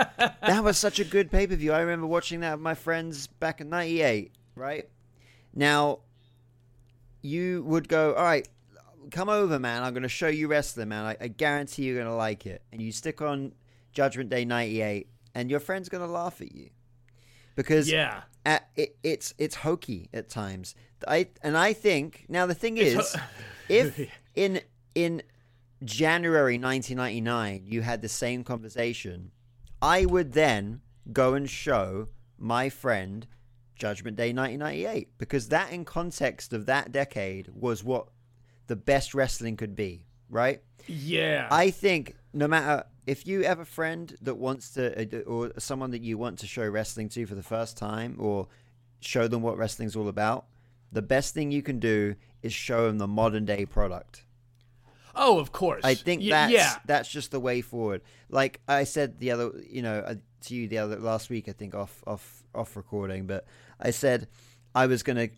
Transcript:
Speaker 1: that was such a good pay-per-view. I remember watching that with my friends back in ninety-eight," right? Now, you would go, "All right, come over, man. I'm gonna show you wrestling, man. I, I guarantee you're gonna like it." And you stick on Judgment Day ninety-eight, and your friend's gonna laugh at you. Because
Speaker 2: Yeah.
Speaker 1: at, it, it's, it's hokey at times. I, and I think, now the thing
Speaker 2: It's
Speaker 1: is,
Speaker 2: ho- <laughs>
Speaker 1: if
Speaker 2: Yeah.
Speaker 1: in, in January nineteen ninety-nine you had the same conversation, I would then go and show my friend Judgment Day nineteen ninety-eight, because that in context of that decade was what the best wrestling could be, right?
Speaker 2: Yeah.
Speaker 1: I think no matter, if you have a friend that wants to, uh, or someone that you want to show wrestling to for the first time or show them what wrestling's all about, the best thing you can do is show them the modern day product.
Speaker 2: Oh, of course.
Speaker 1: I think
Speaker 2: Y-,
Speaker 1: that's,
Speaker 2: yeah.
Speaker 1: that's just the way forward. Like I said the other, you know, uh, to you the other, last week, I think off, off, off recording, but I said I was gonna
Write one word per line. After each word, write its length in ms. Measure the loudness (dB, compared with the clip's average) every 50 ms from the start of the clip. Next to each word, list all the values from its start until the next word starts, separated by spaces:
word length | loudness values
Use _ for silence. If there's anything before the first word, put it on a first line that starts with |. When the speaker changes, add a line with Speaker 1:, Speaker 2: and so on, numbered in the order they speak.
| 0 0 0 0 0 0 0 0 2
Speaker 1:
that 220 | 2 4 4 4
was 120 | 4 4 4
such 200 | 2 2 0 0
a 60 | -2
good 260 | 2 4 2 4 6
pay-per-view. 420 | 6 4 4 4 0 0 2 2 2
I 80 | 2
remember 260 | 2 2 0 -2 0
watching 340 | 0 0 0 0 0 -4 -4
that 120 | -4 -4 -4
with 100 | -4 -2
my 120 | -4 -4
friends 520 | -4 -2 -2 -2 -2 -2 -6 -8 -10 -12 -12
back 320 | _ -4 -4 -4 -4 -4
in 80 | -8 -6
ninety-eight," 640 | -4 -2 -2 0 2 4 4 4 4 2 0 -6 _ _ _ _ -14
right? 320 | -8 -6 -6 -6 -6 -8 -12 _ _ _ _ _ _ _ -20 -20 _ _ _ -2
Now, 460 | 2 4 4 6 6 4 2 0 -2 _ _ _ _ _ _ _ _ _ _ _ _ _ _ _ _ -20 _ _ _ _ -20 -20 -14 -8
you 400 | -6 -4 -2 0 0 -2 -2 0
would 240 | 2 2 2 2 4
go, 260 | 4 6 6 6 4
"All 100 | 4 4
right, 240 | 6 4 4 2 -2 _ _ _ _ -20 -20 -20 _ -20 -20 -18 -10
come 180 | -6 -4 0 2
over, 300 | 2 4 4 4 2 0
man. 240 | 0 0 -2 -2 -2
I'm 120 | -2 -2
gonna 140 | -2 -4 -4
show 200 | -4 -2 0 0
you 200 | 0 2 2 2
wrestling, 400 | 2 2 2 0 -4 -8 -6 -6
man. 160 | -4 -4 -4
I, 120 | -6 -6 -6
I 80 | -8 -8
guarantee 560 | -4 0 0 2 2 0 -2 -6 -6 -4 -4
you're 140 | -2 -2 -2 -4
gonna 140 | -2 -2
like 300 | -2 -2 -2 -2 -4 -8
it." 160 | -12 -14 -14 -16 _ -12
And 80 | -8
you 120 | -8 -8 -8
stick 280 | -8 -6 -8 -6 -4 -4
on 300 | -4 -4 -4 -6 -8 -12 _ _ _ _ _ _ _ -2
Judgment 380 | 2 2 2 2 0 -6 -2
Day 140 | -2 -2 0
ninety-eight, 640 | 0 0 0 0 0 0 0 0 0 -2 -4 -6 -10 -16 _ _ _ -8
and 160 | -6 -4 -2
your 100 | -2 -2
friend's 280 | -2 -2 -6 -6 -6 -8
gonna 180 | -8 -8 -6
laugh 340 | -6 -6 -4 -6 -6 -8 -10
at 120 | -14 -16 -16
you. 180 | -18 -20 -20 _ _ _ _ _ _ _ _ _ _ _ _ _ -20 -20 _ -6
Because 360 | -4 0 4 4 4 6 4
Speaker 2:
Yeah. 320 | 4 2 2 0 -2 -8 -12 -16 _ -4 2
Speaker 1:
at, 240 | 2 2 2 2 -2 -4
it, 200 | -2 -2 -2 -2 _ -2
it's, 300 | -2 -2 -2 -4 -8 -6 -4
it's 160 | -4 -4 -4
hokey 560 | -4 -2 -2 -2 -2 -2 -6 -8 -8 -10 -10 -10
at 160 | -12 -10 -10
times. 460 | -8 -8 -8 -8 -8 -10 -12 -14 -16 -20 -20 _ _ -10 -2 0
I, 200 | 2 2 2 0 -4 -8 -4
and 140 | 0 2
I 160 | 4 4 4 2
think, 540 | 2 2 2 4 2 2 -4 -8 -14 -12 -4
now 160 | 0 0 2
the 80 | 0 0
thing 220 | 0 -2 -2 2
Speaker 2:
It's 180 | 4 4 6 6
Speaker 1:
is, 200 | 4 2 0 -2
Speaker 2:
ho- 120 | -6 -8 -10 -12 -16 -16
<laughs> 240 | -16 -18 -10 -2 4
Speaker 1:
if 280 | 4 6 6 4 0 -6
Speaker 2:
Yeah. 80 | -8 -10 -10 -18 _ _ -2
Speaker 1:
in, 260 | 0 0 2 0 -2 -4 _ _ _ _ _ -2
in 280 | 0 0 0 0 -4 -8 _ _ _ _ _ _ _ _ _ _ -12 -10
January 760 | -6 -2 2 4 4 4 4 4 4 4 6 6 4 4 2
nineteen 400 | 0 0 0 -2 -2 -4 -4 -2
ninety-nine 640 | -2 -2 -2 -2 -2 0 0 0 -2 -2 -4 -8 -8
you 140 | -6 -4 -4 -2
had 200 | -2 -4 -4 -6
the 60 | -6
same 340 | -6 -4 -4 -4 -4 -4 -6
conversation, 840 | -6 -8 -8 -8 -8 -4 -2 -2 -2 -2 -4 -8 -10 -10 -12 -14 -16 -18 _ _ _ _ -20 -20 -16 -8 -2
I 240 | 2 4 4 4 4
would 280 | 4 4 4 2 2 4
then 480 | 4 6 6 4 2 -2 -4 -8 -12 -14 -20 -20 -20 -14 -4 2
go 200 | 4 4 6 4
and 140 | 2 0 -4
show 600 | -6 -6 -2 2 2 2 2 0 -2 -6 -8 -8 -12 -16 -18 _ _ -8
my 300 | -4 0 0 2 0 0
friend 580 | -2 -2 0 0 0 0 0 -4 -8 -10 -12 -14 -18 -20 -20 -20 -20 -20 -20 -20 -12
Judgment 420 | -6 -4 -4 -4 -4 -6 -8 -4 -2
Day 140 | -2 0 0
nineteen 240 | 0 -2 -2 -2 -4
ninety-eight, 580 | -6 -6 -4 -4 -4 -4 -4 -4 -6 -8 _ -12
because 300 | -6 -2 -2 -2 0 2
that 240 | 2 2 2 0 -6
in 120 | -10 -10
context 640 | -8 -6 -4 -4 -4 -4 -2 -2 -2 -2 -4 -10 -8 -8
of 140 | -6 0
that 260 | 0 0 0 0 -2 -2
decade 560 | -2 -2 -2 -2 -6 -6 -6 -6 -8 -10 -14 -10
was 280 | -4 -2 -2 -2 -2 -2
what 240 | -2 -2 -2 -4 -6 _ _ _ _ _ _ _ _ _ _ _
the 100 | -8 -8
best 380 | -4 2 4 4 4 2 0 0
wrestling 420 | 2 2 2 0 -2 -4 -6 -6
could 180 | -6 -6 -8 -6
be, 280 | -4 -6 -6 -6 -10 -18 _ _ _ _ -6
right? 340 | -2 0 2 2 0 -2 _ _ _ _ -14
Speaker 2:
Yeah. 600 | -12 -10 -8 -6 -2 -2 0 0 0 0 0 0 2
Speaker 1:
I 200 | 4 4 4 4
think 460 | 2 2 2 2 2 2 -2 -6 -12 -20 -18 _ -4
no 160 | 0 0 2
matter, 360 | 4 2 4 2 0 0 0 -6 _ -12 -6
if 200 | -6 -6 -4 -4
you 160 | -4 -2 0 2
have 160 | 2 2 0
a 40 | -4
friend 520 | -10 -6 -4 -4 -2 -4 -6 -10 -12 -14 -10 -6
that 120 | -6 -6
wants 340 | -4 -2 -4 -4 -4 -6 -10 -4
to, 440 | -2 -2 -2 -2 -4 -6 -6 -6 -8
uh, 20 | -6
or 300 | -4 -4 -4 -4 -4 -6 -8
someone 320 | -8 -6 -6 -6 -6 -6 -6
that 100 | -6 -6
you 140 | -6 -6 -4
want 200 | -4 -6 -8 -8
to 60 | -12
show 200 | -10 -6 -4 -4
wrestling 420 | -2 -2 -2 -4 -4 -6 -8 -8 -8
to 140 | -6 -6 -8
for 80 | -6 -8
the 80 | -10 -8
first 340 | -4 -4 -4 -4 -4 -6
time 400 | -8 -8 -6 -4 -4 -6 -6 -6 -4
or 300 | -2 -2 0 -2 -4 -6 -10 _ _ _ _ _ _ _ _ _
show 280 | -8 -2 0 2 2 2
them 140 | 2 0 0
what 140 | -2 -2 -2
wrestling's 360 | -2 -4 -4 -4 -8 -6 -4
all 140 | -4 -4 -4
about, 380 | -2 0 0 0 0 -2 -4 _ _ _ _ _ _ _ _ -8
the 120 | -6 -4 0
best 300 | 2 2 2 2 0 -2
thing 180 | -4 -2 0 0
you 100 | -2 -2
can 160 | -2 -2 0
do 380 | 2 2 4 4 2 2 0 -4 -10 -20 -16 -10 -8
is 100 | -6 -6
show 340 | -6 -4 0 2 4 4 4
them 100 | 4 2
the 80 | 0
modern 380 | 0 2 2 2 4 2 2 0
day 200 | 0 0 -2 -2
product. 580 | 0 2 4 4 4 2 -6 -10 -14 -20 -20 -20 _ _ _ _ _ _ _ _ _ _ _ _ _ -20 _ -20 -8 0
Speaker 2:
Oh, 240 | 4 6 8 8 6
of 120 | 6 0 -2
course. 300 | 0 0 0 2 2 4
Speaker 1:
I 100 | 4 4
think 260 | 4 2 0 0 0 2
Speaker 2:
Y-, 60 | 4
Speaker 1:
that's, 220 | 4 6 6 8 8
Speaker 2:
yeah. 240 | 8 8 6 4 0 0
Speaker 1:
that's 240 | 2 2 2 2 0
just 220 | -6 -8 -8 -6
the 100 | -4 -2
way 220 | -2 0 0 -2 -2
forward. 400 | -4 -4 -4 -2 -2 -2 -4 -6 -12 -20 -20 _ -2
Like 320 | 0 2 2 2 0 -6 _ 0
I 160 | 2 2 2
said 340 | 2 0 0 0 0 -2 -4
the 120 | -2 -2
other, 220 | 0 0 -2 -4 -4 -8 -14 -12
you 100 | -8 -6 -4
know, 180 | -4 -2 -4
uh, 140 | -4 -6 -8 -10 -12 _ _ _ -14
to 120 | -10 -6
you 140 | -6 -6 -4
the 100 | -2 -2
other, 180 | -2 -2 -4 -4
last 320 | -2 -2 -2 -2 -4 -6
week, 180 | -8 -8 -6 -8
I 40 | -10
think 220 | -12 -12 -10 -8
off, 280 | -8 -8 -8 -10 -12 -10
off, 360 | -8 -8 -8 -10 -16 -20 -20 -20 _ -10
off 220 | -8 -8 -8 -10
recording, 500 | -14 -12 -8 -6 -6 -4 -4 -6 -6 -6
but 200 | -6 -6 -8 -8 -10 -18 -20 -20 -20 -14 -6
I 120 | -2 -2 -2
said 360 | 2 2 2 2 2 -2 -6 -18 -20 -20 -20 _ _ _ _ 2
I 120 | 4 4
was 160 | 4 4 2 0
gonna 260 | 0 0 0 0 -2 -4